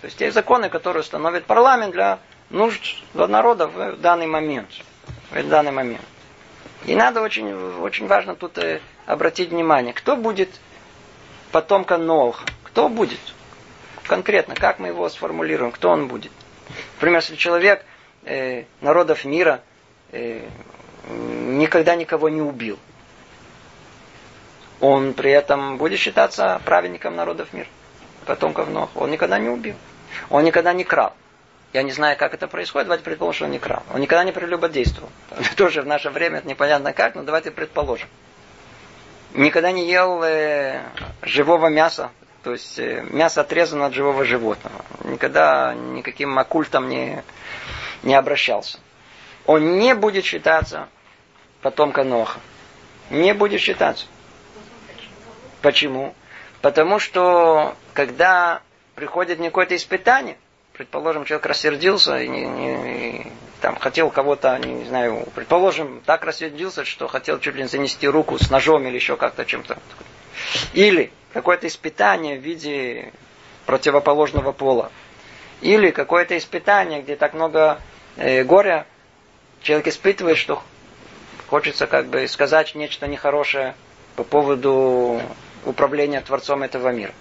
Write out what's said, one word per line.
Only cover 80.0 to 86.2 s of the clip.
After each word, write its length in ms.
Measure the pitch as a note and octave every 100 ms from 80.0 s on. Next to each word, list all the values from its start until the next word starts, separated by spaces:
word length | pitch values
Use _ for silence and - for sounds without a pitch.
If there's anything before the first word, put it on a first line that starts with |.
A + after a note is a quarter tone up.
| F#3+ G3 F3+ D#3
что 260 | - D3 - - - - - - - - -
хочется 400 | D3 D3+ D3 C#3
как 180 | C#3 C3
бы 200 | C3 B2+
сказать 440 | - C#3+ D#3 D3+ D3+
нечто 320 | D3 - C#3+
нехорошее 680 | C#3+ C#3+ D3 C#3 C#3 C3 - - - - -
по 80 |
поводу 960 | A#2+ D3 C#3+ C3+ C3+ C3+ C3 B2 B2 A#2 A#2+ - - - -
управления 560 | B2 C#3+ D3 C#3+ C#3+